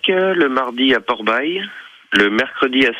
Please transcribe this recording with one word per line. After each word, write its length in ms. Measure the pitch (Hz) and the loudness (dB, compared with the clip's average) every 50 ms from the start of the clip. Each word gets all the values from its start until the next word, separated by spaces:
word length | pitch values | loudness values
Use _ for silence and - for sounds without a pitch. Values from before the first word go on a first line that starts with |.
| - - | -2 0
le 400 | 190 185 185 190 190 175 156 135 | 0 2 2 2 2 2 2 2
mardi 440 | 127 131 131 123 120 123 131 135 127 | 2 0 -2 -2 -2 0 2 2 2
à 60 | 113 | 2
Port-Bail, 600 | - - 123 110 107 107 113 123 143 160 180 196 196 202 - - - - - - - _ - | 0 -2 -4 -2 -2 -2 -2 0 -2 -4 -4 -6 -8 -10 -12 -16 -20 -20 -20 -20 -10 _ 0
le 160 | 98 104 101 | 2 2 2
mercredi 560 | 107 117 131 135 - - 139 131 127 135 135 | 2 0 0 -2 -2 -2 -2 0 2 2 2
à 60 | 117 113 - | 2 0 0